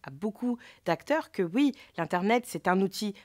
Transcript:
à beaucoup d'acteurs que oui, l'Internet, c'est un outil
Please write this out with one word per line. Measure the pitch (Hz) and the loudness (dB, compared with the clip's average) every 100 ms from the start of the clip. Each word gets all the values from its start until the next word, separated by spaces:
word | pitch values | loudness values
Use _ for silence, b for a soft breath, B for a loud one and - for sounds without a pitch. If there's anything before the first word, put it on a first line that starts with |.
à | - | -18
beaucoup | 139 208 208 247 240 B B | -8 -8 -4 -4 -4 B B
d'acteurs | - 165 - 302 - | -4 -4 0 -2 -2
que | - | -4
oui, | 175 202 285 - B - | -2 2 2 0 B -6
l'Internet, | 160 180 196 240 240 | -2 0 2 2 0
c'est | - 185 | -4 0
un | 185 | 2
outil | 196 - 208 196 | 2 0 -6 -6